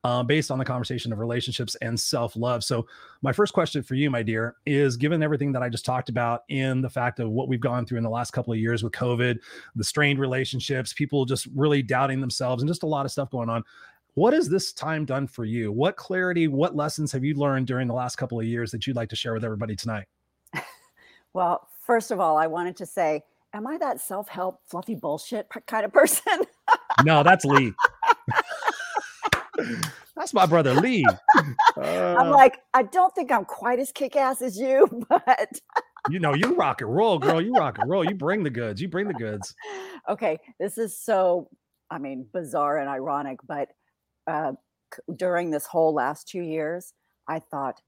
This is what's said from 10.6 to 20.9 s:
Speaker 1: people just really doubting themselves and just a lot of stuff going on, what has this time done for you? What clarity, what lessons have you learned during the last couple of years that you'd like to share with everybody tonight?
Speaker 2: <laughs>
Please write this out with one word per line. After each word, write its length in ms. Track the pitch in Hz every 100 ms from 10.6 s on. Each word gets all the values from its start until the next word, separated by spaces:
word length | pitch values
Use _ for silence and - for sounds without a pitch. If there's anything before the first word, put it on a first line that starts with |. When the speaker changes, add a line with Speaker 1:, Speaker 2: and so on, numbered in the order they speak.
| - 135 120
Speaker 1:
people 320 | - 143 147
just 240 | 127 131 127 135
really 260 | 151 143
doubting 380 | 120 127 135 131
themselves 420 | 131 - 127 127
and 60 | 143
just 140 | 170
a 40 | 156
lot 180 | 147 135
of 60 |
stuff 180 | - 135
going 160 | 127 113
on, 160 | 117 110 - - _ _ -
what 180 | 202
has 160 | 302 269
this 240 | 185 -
time 320 | - 156 156 147
done 220 | 135 139
for 180 | - 110
you? 260 | 117 107
What 240 | 107 160 -
clarity, 540 | - 185 185 175 160
what 260 | 135 170 147
lessons 380 | 147 - 151
have 100 | 135
you 120 | 135 143
learned 320 | 143 135 127
during 200 | 127 127
the 60 |
last 240 | 120 123 -
couple 200 | 131 117
of 80 | 110
years 240 | 117 117
that 140 | 117 117
you'd 120 | 120
like 100 | 113
to 80 | 110
share 180 | 120
with 120 | 113 113
everybody 320 | 107 113 104
tonight? 300 | 117 110 98 _ _ _ _
Speaker 2:
<laughs> 60 | - - - _